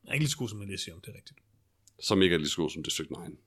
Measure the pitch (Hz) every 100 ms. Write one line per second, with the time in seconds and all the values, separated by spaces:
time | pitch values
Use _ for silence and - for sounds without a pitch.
0 | - 143 151 - 120 104 101 95 - 85
1 | - - - - _ _ _ _ _ -
2 | - 101 92 85 73 - 80 82 - -
3 | 78 76 - 71